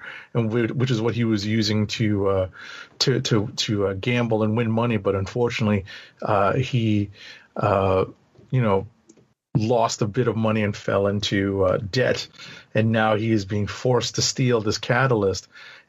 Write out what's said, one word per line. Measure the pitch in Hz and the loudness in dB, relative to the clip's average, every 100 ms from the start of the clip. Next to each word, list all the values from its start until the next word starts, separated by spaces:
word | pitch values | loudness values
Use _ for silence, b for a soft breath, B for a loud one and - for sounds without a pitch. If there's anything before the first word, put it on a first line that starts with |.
| B B B | B B B
and | 120 110 | -2 0
whi-, | 113 113 | 0 0
which | 110 127 | 0 0
is | 113 | 2
what | 117 | 0
he | 110 | 0
was | 117 110 101 | 0 0 0
using | 110 104 107 104 | 0 2 0 0
to, | - 110 104 98 | 0 0 2 2
uh, | 98 92 B B B B - | 0 -2 B B B B -4
to, | - 127 | 0 0
to, | 131 117 73 | 2 0 0
to, | - - 104 98 | -4 -2 0 0
uh, | |
gamble | 98 107 123 117 110 | -2 -2 0 0 0
and | 110 110 | 2 0
win | 117 | 0
money. | 110 120 110 | 0 0 0
But | 98 | 0
unfortunately, | 98 98 123 120 120 107 104 92 B B B | -2 -2 -2 -2 0 2 2 -2 B B B
uh, | - 104 98 | 0 2 2
he, | 135 131 127 113 107 101 B B B B | 2 0 0 2 2 0 B B B B
uh, | - 104 98 98 95 - - _ _ - | -4 0 2 4 2 0 -4 _ _ -4
you | 131 | 0
know, | 113 98 95 _ _ - _ _ _ - | 2 0 -2 _ _ -20 _ _ _ -2
lost | 107 120 113 - | 2 2 2 0
a | 110 | -4
bit | 101 117 | 0 0
of | |
money | 107 110 110 | 2 0 2
and | 104 | 0
fell | 101 - 101 101 | -2 -2 2 2
into, | 101 - 104 98 98 | 0 0 0 0 2
uh, | 92 98 | 2 0
debt, | 98 131 123 107 - B B B B | 0 0 0 0 -6 B B B B
and | - 110 | -2 0
now | 113 110 | 2 2
he | 107 113 | 0 2
is | 110 | 0
being | 95 104 101 | 0 -4 -4
forced | - 127 123 117 - | -4 0 0 0 -2
to | |
steal | - - 127 120 | -4 0 2 2
this | 107 113 | 0 -4
catalyst. | - 123 135 113 98 92 - B B B | 0 2 2 2 2 -2 -8 B B B